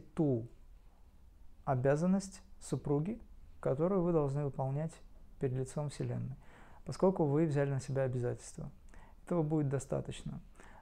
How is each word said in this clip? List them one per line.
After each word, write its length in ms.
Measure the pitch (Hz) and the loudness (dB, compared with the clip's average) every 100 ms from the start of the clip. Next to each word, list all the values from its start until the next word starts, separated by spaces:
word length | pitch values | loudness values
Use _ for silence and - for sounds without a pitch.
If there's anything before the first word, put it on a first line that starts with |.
| - - | -4 0
ту 320 | 151 120 117 - - - - - - - - - - - - | 2 2 -2 -12 -20 -20 -20 -20 -20 -20 -20 -20 -20 -8 0
обязанность 760 | 131 135 147 180 190 185 - - - | 2 4 6 6 4 2 -10 -18 -16
супруги, 600 | - 135 143 147 170 233 - - - - | -4 -2 2 2 2 -4 -10 -18 -18 -4
которую 420 | 139 135 170 196 | -2 2 2 4
вы 100 | 175 | 4
должны 320 | 165 143 139 | 4 4 2
выполнять 500 | 143 135 135 139 160 - - - - - | -2 -2 -2 -2 -4 -8 -16 -18 -20 -4
перед 140 | 139 127 | -2 0
лицом 320 | 127 - 147 | -2 -4 -4
Вселенной, 480 | - 127 123 120 135 - - - - - | -4 -4 -2 -4 -8 -14 -20 -20 -14 -10
поскольку 400 | - 185 185 151 | 2 4 4 4
вы 200 | 143 165 | 4 4
взяли 240 | 143 143 | 4 2
на 120 | 135 | 0
себя 220 | - 135 | 0 0
обязательства. 680 | 131 123 120 120 - - 147 - - - - - - | 2 2 0 -2 -8 -12 -12 -12 -18 -18 -18 -18 -2
Этого 180 | 175 | 0
будет 240 | 151 156 139 | 2 2 2
достаточно. 720 | 135 - 139 135 135 - - - - - - | 0 0 -2 -2 -8 -8 -10 -12 -18 -18 -18